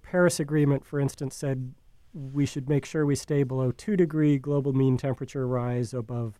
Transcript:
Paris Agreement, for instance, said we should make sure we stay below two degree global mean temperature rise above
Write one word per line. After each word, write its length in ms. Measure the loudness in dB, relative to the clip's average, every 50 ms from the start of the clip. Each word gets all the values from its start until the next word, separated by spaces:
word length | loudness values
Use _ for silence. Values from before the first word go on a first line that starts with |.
Paris 380 | -12 -4 2 4 4 4 4 2
Agreement, 460 | -2 0 2 2 4 4 2 2 -2
for 140 | -4 -4 -2
instance, 360 | -2 -2 -2 -4 -8 -8 -8
said 380 | -6 -4 -4 -4 -4 -6 -8 -12 -16 _ _ -20 -20 -20 -18 -14
we 320 | -14 -12 -6 -2 0 0
should 220 | 0 -2 -4 -2 0
make 160 | 0 0 0
sure 200 | -2 -2 0 0
we 100 | 2 0
stay 280 | 0 -2 -2 0 0 0
below 280 | 0 0 0 0 0
two 240 | -2 -2 -2 0 2
degree 420 | 2 2 2 2 2 4 4 4 2
global 360 | 2 0 -2 0 0 2 2
mean 240 | 4 4 4 2 2
temperature 500 | 0 -2 -4 -4 -6 -8 -6 -4 -2 -2
rise 460 | -2 -2 -2 -2 -2 -2 -2 -4 -4
above 460 | -8 -8 -6 -6 -6 -6 -6 -8 _